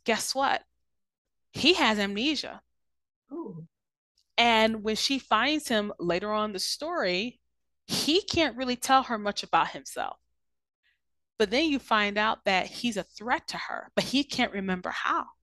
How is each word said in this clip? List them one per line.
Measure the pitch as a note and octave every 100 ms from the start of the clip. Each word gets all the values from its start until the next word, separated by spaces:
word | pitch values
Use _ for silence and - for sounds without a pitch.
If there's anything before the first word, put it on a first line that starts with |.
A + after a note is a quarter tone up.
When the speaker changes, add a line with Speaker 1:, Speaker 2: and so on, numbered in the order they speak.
Speaker 1:
guess | - A3 - C4
what? | C#4 - _ _ _ _ _ _ _ _ _
He | - C4+ C4+
has | B3 G#3+
amnesia. | G3+ G3+ C#4 C#4+ - G#3 _ _ _ _ _ _ -
Speaker 2:
Ooh. | D#4+ C4+ E3 E3 _ _ _ _ _ _ -
Speaker 1:
And | A#3+ A3+ A3 A3
when | G#3 G#3+
she | - C4+
finds | - A3 B3+ D4+ -
him | A3+ G#3 -
later | E3+ F3+ G#3
on | G#3+ G#3+
in |
the | F#3+
story, | - - D#4 F4 G3 F3+ A#3+ - _ _ _ _ -
he | - - F4
can't | - E4+ D4+ A#3+
really | B3+ B3
tell | - C4+
her | B3 A3
much | G3+ G3+
about | - E3+ D#3
himself. | C#3+ C3+ - - - _ _ _ _ _ _ _ _ _ _ _ -
But | G#3
then | A#3+ E4
you | C#4
find | - G#3+ G#3 G#3
out | G#3+ - -
that | F#3 -
he's | - A#3+ G3+
a |
threat | - - G#3+ D#4 -
to | D#3+
her, | - - - -
but | G3
he | C4
can't | C#4+ - B3
remember | G3+ F#3+ F3+ -
how. | - - D#4+ - -